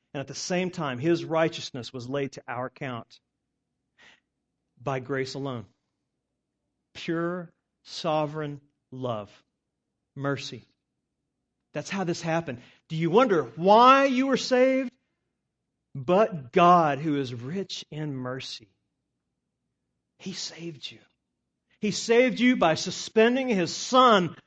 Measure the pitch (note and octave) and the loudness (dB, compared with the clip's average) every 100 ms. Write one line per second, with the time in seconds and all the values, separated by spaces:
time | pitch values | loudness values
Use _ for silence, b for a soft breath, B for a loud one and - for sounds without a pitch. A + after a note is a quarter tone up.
0 | _ D3 C3+ C3+ - F3+ F#3 F3 D3 B2 | _ -12 -12 -10 -6 -4 -4 -4 -6 -4
1 | D#3+ E3+ C#3 D#3+ E3 D3+ - C3 A2 B2+ | -2 -2 -2 0 0 -2 -12 -12 -12 -12
2 | B2 C#3 C#3 - - A#2+ B2+ - C3+ A#2 | -8 -6 -6 -10 -12 -10 -10 -10 -10 -10
3 | - - _ _ _ _ _ _ _ _ | -14 -20 _ _ _ _ _ _ _ _
4 | b b _ _ _ _ _ _ B2 C3+ | b b _ _ _ _ _ _ -6 -6
5 | B2 C3+ C3 C#3 C#3 A#2+ F#2+ _ _ _ | -4 -6 -6 -8 -8 -10 -12 _ _ _
6 | _ _ _ _ _ _ _ _ _ - | _ _ _ _ _ _ _ _ _ -12
7 | - E3 E3+ F3+ E3+ _ _ _ - - | -6 -4 -4 -6 -12 _ _ _ -18 -8
8 | E3+ D#3 D3+ D#3 D3 C#3+ _ _ _ C3 | -2 -2 -2 -6 -10 -12 _ _ _ -8
9 | B2+ G#2+ G2 _ _ _ _ _ _ _ | -6 -6 -10 _ _ _ _ _ _ _
10 | _ C#3 C#3 C#3 - A#2+ - _ _ _ | _ -8 -4 -4 -8 -16 -20 _ _ _
11 | _ _ _ _ _ _ _ D3+ - G3 | _ _ _ _ _ _ _ -12 -8 -4
12 | F3 E3 E3 E3 D#3+ B2 b b - D#3+ | -4 -4 -2 -2 -4 -10 b b -10 -4
13 | E3 G#3 C4 E3+ A#2+ D#3 F#3 G#3+ B3+ C4+ | 2 4 4 2 -2 0 6 8 8 8
14 | C#4 B3 C4+ B3+ - B3+ C4 C4 B3+ - | 4 2 0 0 2 2 4 2 -2 -10
15 | _ _ _ _ _ _ _ _ _ C#3+ | _ _ _ _ _ _ _ _ _ -8
16 | B2 F#3 G#3+ E3+ B2 F#3 F3 F3 D#3 C#3 | 0 2 2 -2 -2 4 8 8 4 0
17 | D#3+ C#3+ B2+ A#2+ B2+ G3 F#3 - - D3+ | -2 -4 -4 -8 -10 -10 -10 -12 -12 -10
18 | D3+ C3 B2+ C3 - - A2 _ _ _ | -8 -8 -8 -10 -12 -16 -18 _ _ _
19 | _ _ _ _ _ _ _ _ _ _ | _ _ _ _ _ _ _ _ _ _
20 | _ _ F#3+ F3 - - E3+ C#3+ - A2 | _ _ -14 -12 -12 -12 -14 -14 -16 -18
21 | _ _ _ _ _ _ _ _ G#3 - | _ _ _ _ _ _ _ _ -4 -2
22 | - A#3 B3+ F3 B3 B3+ E3+ D#3 F#3 - | 2 4 4 4 2 4 2 0 -4 -8
23 | - A3 A#3 B3+ B3+ G3 D#3+ - - B3+ | -2 4 4 4 0 0 -2 -4 2 6
24 | B3+ G3+ E3+ - | 6 6 2 -6